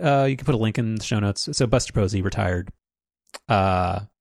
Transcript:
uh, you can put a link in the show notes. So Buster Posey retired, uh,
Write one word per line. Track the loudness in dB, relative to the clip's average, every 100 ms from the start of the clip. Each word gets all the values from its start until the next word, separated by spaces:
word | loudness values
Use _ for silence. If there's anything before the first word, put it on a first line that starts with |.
uh, | 2 4 2
you | 0
can | 0
put | 0
a |
link | 0 0
in | -2 -4
the |
show | -2 0
notes. | 0 -2 -4
So | -2 2
Buster | 2 0
Posey | 0 0 0
retired, | -2 -2 -2 -2 -6 -14 _ _ _ _ _ -12 0
uh, | 2 2 2 0 -4 -8 _